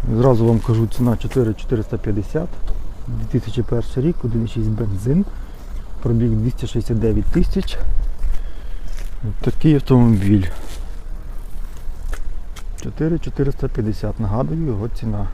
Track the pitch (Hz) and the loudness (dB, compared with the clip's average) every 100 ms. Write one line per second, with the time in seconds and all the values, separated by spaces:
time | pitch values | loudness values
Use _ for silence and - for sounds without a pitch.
0 | - 113 127 117 113 113 - 113 113 - | 0 2 4 6 4 2 2 0 2 2
1 | 123 110 113 135 113 104 - 117 104 110 | 0 0 0 0 0 -2 -2 -2 -2 -4
2 | - 104 104 156 180 - - - - - | -2 -2 -2 -4 -4 -2 0 0 -2 -6
3 | - 117 110 123 110 120 110 117 110 - | -6 -4 -2 -2 -2 -4 -2 -2 -2 0
4 | 139 - 123 113 113 117 107 110 110 98 | 0 0 -2 -2 -2 -2 -2 -2 -2 -2
5 | 110 156 196 - - - - - - - | 0 0 0 -4 -10 -12 -10 -8 -6 -4
6 | 120 117 117 110 113 - 120 120 - 113 | 0 2 2 2 0 -2 -4 -2 -2 0
7 | 110 104 101 170 175 196 - - - - | 2 2 4 4 4 2 0 2 4 6
8 | - - - - - - - - - - | 4 2 4 2 2 -4 -4 -2 -2 -2
9 | - - 107 - 135 - 160 147 - 127 | -2 -4 -4 0 0 4 6 4 6 6
10 | 120 107 98 104 92 - - - - - | 6 6 6 4 4 -2 -4 -6 -6 -8
11 | - - - - - - - - - - | -6 -8 -6 -8 -6 -6 -4 -4 -6 -4
12 | - - - - - - - - 123 - | -4 -2 -2 -2 -4 -8 -8 -6 -8 -2
13 | 156 165 - - 139 - 135 - 107 104 | 0 0 -2 -2 0 0 -2 -2 -2 -2
14 | 110 - 107 107 139 160 160 104 113 - | -4 -2 -2 0 0 -2 -2 -2 -2 -4
15 | 113 104 98 | -2 -2 -2